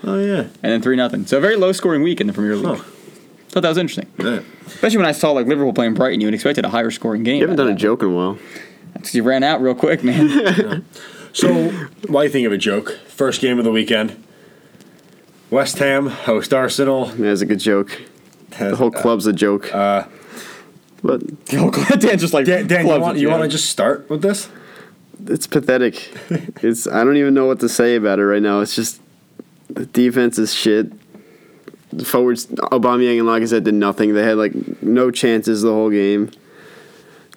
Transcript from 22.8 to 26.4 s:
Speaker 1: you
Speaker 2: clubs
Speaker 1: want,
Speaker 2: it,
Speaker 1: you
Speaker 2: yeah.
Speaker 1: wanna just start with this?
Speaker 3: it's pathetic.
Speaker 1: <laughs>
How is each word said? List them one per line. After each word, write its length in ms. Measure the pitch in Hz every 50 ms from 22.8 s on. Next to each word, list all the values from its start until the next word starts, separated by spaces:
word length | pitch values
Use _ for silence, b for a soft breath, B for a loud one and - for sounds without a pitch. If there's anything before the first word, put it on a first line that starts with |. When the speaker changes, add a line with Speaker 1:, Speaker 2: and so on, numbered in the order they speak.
Speaker 1:
you 60 | 165 170
Speaker 2:
clubs 120 | 156 139 -
Speaker 1:
want, 140 | 170 - 147
Speaker 2:
it, 20 |
Speaker 1:
you 80 | 143 147
Speaker 2:
yeah. 60 | 160
Speaker 1:
wanna 140 | 160 160 143
just 200 | 151 160 - -
start 380 | - - 98 117 147 143 - -
with 120 | 151 151 170
this? 260 | 196 202 196 - - B B B B B B B B B B _ _ - - 202
Speaker 3:
it's 200 | 104 113 160 -
pathetic. 640 | - - 147 135 - 127 127 123 110 - - - - - - - -
Speaker 1:
<laughs> 320 | 170 -